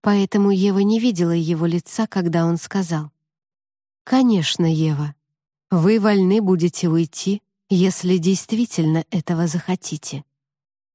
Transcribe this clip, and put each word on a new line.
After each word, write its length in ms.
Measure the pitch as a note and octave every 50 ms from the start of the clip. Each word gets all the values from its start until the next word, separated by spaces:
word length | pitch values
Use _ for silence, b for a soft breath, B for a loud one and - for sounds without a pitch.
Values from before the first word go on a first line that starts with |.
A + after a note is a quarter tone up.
поэтому 480 | - D#4 D4+ D4+ D4 C#4+ - D#4 D4+ D4+
Ева 280 | G3+ F#3 F#3 G3+ F#3+ G3
не 200 | G3+ G3+ A3 A3+
видела 320 | A3 B3 G#3 E3+ F3 E3+
его 340 | E3+ E3+ E3 D#3 E3+ D#3 E3+
лица, 420 | E3+ E3 F3 - - - - A3 -
когда 380 | - G3 F3 E3+ E3 E3+ E3
он 120 | E3 E3 E3
сказал: 540 | - - - G3 F#3 D#3+ E3+ D#3 D3+ D3+ _ _ _ _ _ _ _ _ _ _ _ _ _ _ _ _ _ _ _
"Конечно, 640 | - B3+ C4 C4 B3 A3 F#3+ D#3 - - - F3
Ева, 500 | D#3+ D#3+ D#3 D#3+ D#3+ D3+ C#3+ D3 D3 C#3+ _ _ _ _ _ _ _ _ _ _ _
вы 280 | - F3 D#3+ F#3+ A3 A3+
вольны 420 | G3 G#3+ G#3 G3 F#3+ F3+ G3 A3
будете 480 | G#3+ F#3 F#3 F3 D#3+ F3+ - - - F3
уйти, 520 | D#3+ E3 E3+ D3+ - - - F#3 G3+ G#3 _ _ _ _ _ _
если 480 | G3 F3 F#3 F#3+ F#3 - - F3+ F#3 F#3
действительно 880 | D#3+ F3+ G3 F#3 - - A3+ A3 A#3+ - - - E3 D#3 D#3 E3 - _
этого 380 | - F3+ - - F3+ D#3+ E3+ E3+
захотите". 760 | D3 F3 - - F#3 - - - E3 D3+ - - - C#3 - _ _ _ _ _ _ _ _ _ _ _ _ _